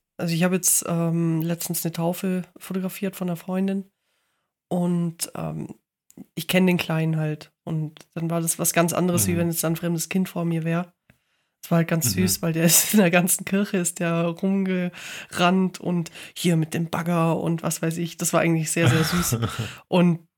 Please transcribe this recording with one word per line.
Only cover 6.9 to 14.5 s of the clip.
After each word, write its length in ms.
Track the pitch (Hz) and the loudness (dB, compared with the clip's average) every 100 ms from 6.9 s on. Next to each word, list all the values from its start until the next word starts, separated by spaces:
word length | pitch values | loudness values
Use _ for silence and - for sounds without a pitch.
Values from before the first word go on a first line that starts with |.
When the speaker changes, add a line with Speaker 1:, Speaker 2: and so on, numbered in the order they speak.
| 160 160 156 | 0 0 0
Speaker 1:
halt 360 | 156 151 - _ | -2 -4 -10 _
und 440 | - 160 151 - - | -6 -4 -6 -10 -14
dann 160 | 165 165 | -6 -2
war 120 | 170 | -2
das 180 | 165 - | -2 -2
was 140 | 165 | 0
ganz 180 | 170 170 | 2 2
anderes, 320 | - 180 175 185 | 2 2 2 2
wie 60 | |
Speaker 2:
Mhm. 40 | 170 | 2
Speaker 1:
wenn 100 | 170 | 0
jetzt 140 | 165 | 0
da 40 | 160 | -2
ein 60 | 165 | -2
fremdes 320 | 170 165 - | -2 -2 -2
Kind 180 | 190 185 | -2 -2
vor 140 | 175 170 | -2 -2
mir 180 | 165 160 | -2 0
wär. 280 | 165 180 _ _ _ _ _ _ _ | -2 -4 _ _ _ _ _ _ _
Es 80 | - | 0
war 60 | 170 | 2
halt 100 | 165 | 2
ganz 200 | 165 160 | 0 0
Speaker 2:
Mhm. 140 | 101 185 | 2 0
Speaker 1:
süß, 140 | - | 0
weil 120 | 170 | -2
der 120 | 160 165 | 2 4
<laughs> 0 | |
ist 280 | - - | 4 4
in 60 | 214 | 4
der 100 | 180 | 6
ganzen 360 | 180 175 - - | 6 4 0 -2
Kirche, 320 | 196 202 190 | -2 0 0
ist 220 | 175 - | -2 -2
der 240 | 170 170 170 | -2 0 -2
rumgerannt 1500 | 170 190 | -2 0